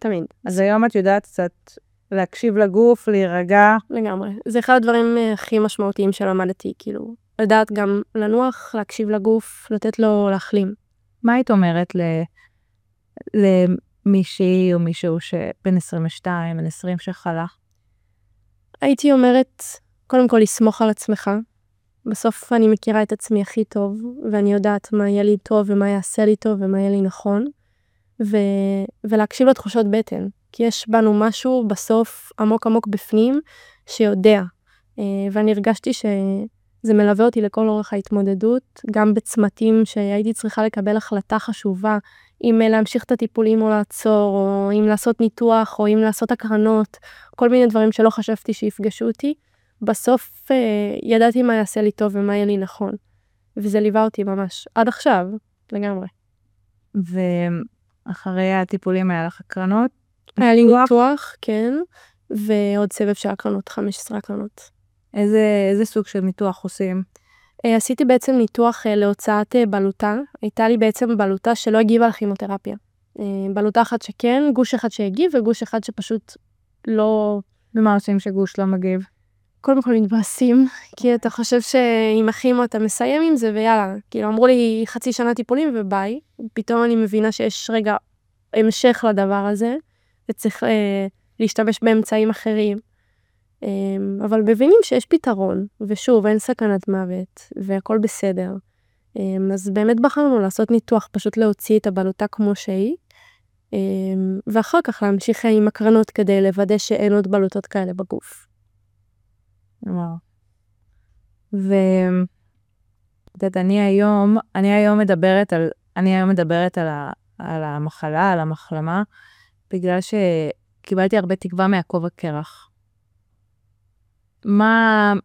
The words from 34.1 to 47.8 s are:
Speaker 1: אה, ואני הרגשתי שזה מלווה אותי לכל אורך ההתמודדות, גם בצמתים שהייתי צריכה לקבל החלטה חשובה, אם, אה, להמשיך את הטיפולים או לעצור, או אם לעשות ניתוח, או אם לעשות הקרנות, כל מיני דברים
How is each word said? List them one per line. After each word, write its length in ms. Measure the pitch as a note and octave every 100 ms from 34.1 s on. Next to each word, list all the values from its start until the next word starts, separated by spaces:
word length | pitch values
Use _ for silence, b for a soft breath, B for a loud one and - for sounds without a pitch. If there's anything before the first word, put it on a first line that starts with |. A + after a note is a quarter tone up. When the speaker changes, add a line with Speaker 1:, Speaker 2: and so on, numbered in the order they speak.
| G3 G#3 G#3 F3+ - _ _ _ -
Speaker 1:
אה, 60 | G3+ G3 G3
ואני 200 | G#3 G#3+
הרגשתי 400 | G#3 G#3+ G#3+ -
שזה 1040 | B3 G#3+ G3 G3 G3 G#3+ - _ _ A3
מלווה 300 | G#3 G#3 G3+
אותי 160 | A#3+ A#3
לכל 280 | G#3 A3 A3
אורך 240 | G#3+ G#3
ההתמודדות, 880 | G3+ - G3+ G3 F#3+ A3 B3+ - - -
גם 240 | G#3+ G#3+
בצמתים 720 | G#3+ - A3+ G#3 - A3 A3
שהייתי 480 | A3 G#3+ G3+ G3+ G#3+
צריכה 320 | A3 G#3+ A3
לקבל 320 | G#3+ G#3+ G3 G#3+
החלטה 420 | - G3+ - A3
חשובה, 600 | - G#3 G3+ F#3 G#3+ G#3 b b b -
אם, 180 | A#3 A3+
אה, 60 | A3
להמשיך 360 | A3 G#3+ A#3+
את 80 | -
הטיפולים 500 | B3 A3+ - A3 A3
או 60 | G#3+
לעצור, 680 | G#3 G#3 - A3+ G#3+ G#3 G3
או 360 | G3 G3 G3
אם 140 | G#3 G#3+
לעשות 340 | G#3+ A#3 A#3
ניתוח, 580 | A3+ - A#3 A3+ G#3+ -
או 100 | G#3
אם 100 | G#3+
לעשות 340 | A3 G#3 A3+
הקרנות, 640 | B3 A3+ G#3+ A3 A3 G#3+ - B B B -
כל 120 | A#3+
מיני 180 | B3+ A#3+
דברים 260 | A3